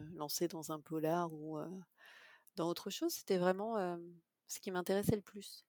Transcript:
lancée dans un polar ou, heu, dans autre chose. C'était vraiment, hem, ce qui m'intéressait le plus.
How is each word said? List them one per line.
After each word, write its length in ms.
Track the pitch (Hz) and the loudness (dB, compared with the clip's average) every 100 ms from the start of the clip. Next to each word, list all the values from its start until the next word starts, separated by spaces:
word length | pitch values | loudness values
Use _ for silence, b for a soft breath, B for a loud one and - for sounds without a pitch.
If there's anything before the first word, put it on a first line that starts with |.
| 151 | -8
lancée 340 | 170 147 - 170 | -6 -4 0 0
dans 240 | 160 156 | 0 -4
un 80 | 156 | -6
polar 540 | - 160 156 175 170 | -4 0 2 2 0
ou, 240 | 156 156 156 | -4 -6 -4
heu, 100 | 156 190 175 B B B B B B - | -4 -8 -12 B B B B B B -2
dans 140 | 170 | 0
autre 200 | 170 202 | 0 -4
chose. 220 | - 339 | -2 -2
C'était 240 | - - 185 | -2 2 4
vraiment, 420 | 180 190 214 226 | 6 4 2 0
hem, 400 | 180 175 175 170 _ _ _ | 0 -2 -8 -16 _ _ _
ce 120 | - | -8
qui 120 | 202 | -4
m'intéressait 440 | 180 175 196 208 214 | -2 2 4 4 2
le 60 | |
plus. 420 | - 202 - - | 0 -12 -14 -14